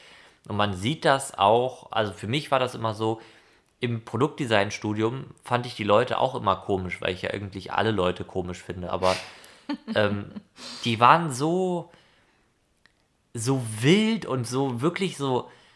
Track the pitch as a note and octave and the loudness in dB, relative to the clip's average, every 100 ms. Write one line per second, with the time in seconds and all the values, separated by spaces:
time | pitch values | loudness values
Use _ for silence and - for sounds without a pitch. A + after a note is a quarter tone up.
0 | - - - _ - G2+ G#2 F2+ G#2+ D#3+ | -20 -20 -20 _ -8 -2 -2 0 -2 0
1 | D#3+ C3+ - - G2 A#2 B2+ - - A2+ | 0 0 -2 2 4 4 2 -6 -6 -2
2 | G#2+ G2 G2 C#3+ D3+ C3+ B2 B2 A2+ G#2 | -2 -4 -4 -4 0 0 0 -2 -4 -2
3 | A2 A#2+ - - _ _ _ - B2 A#2 | -2 -2 -8 -20 _ _ _ -6 -4 -4
4 | - A2+ D3+ D3 B2+ G#2+ G2+ - G#2+ G#2+ | -4 0 0 0 2 2 2 -2 -4 0
5 | A2 C3 - - - B2 B2 - G#2 G#2 | 0 -2 -12 -14 -2 -2 -2 -4 4 4
6 | B2 A#2 C3 B2+ G#2+ F#2 - F#2+ F#2 - | 4 2 0 0 0 0 0 -2 -2 -4
7 | - F2+ - G2+ G2+ G2 F2+ - G#2+ G#2 | -4 -2 -4 -6 -8 -10 -4 0 0 2
8 | F2+ F2+ F2 F#2+ F2+ F2+ - F#2 F2 F#2 | 0 0 -6 -6 -6 -8 -10 -10 -6 0
9 | F#2 F2+ - - - - - D4 - A3 | 2 0 -4 -18 -20 -20 -10 -10 -4 0
10 | G#2 G2+ G2+ - _ - - - A#2+ A2 | 0 0 -6 -14 _ -20 -16 -6 -2 6
11 | A#2+ E3 E3 B2 D3+ F3+ F#3 F3 D#3+ - | 6 6 4 -2 0 0 -2 -4 -8 -18
12 | _ _ _ _ _ _ _ _ _ _ | _ _ _ _ _ _ _ _ _ _
13 | _ _ _ A#2+ A2+ C3+ A2+ A2 B2+ G3 | _ _ _ -6 0 0 -2 2 6 6
14 | A3 A3 - B2+ A2+ B2+ C#3 A#2+ D3+ E3+ | 6 0 -2 -2 0 0 0 0 0 0
15 | F#3+ C#3 C#3 B2 - - - | -4 -2 0 0 -2 -16 -20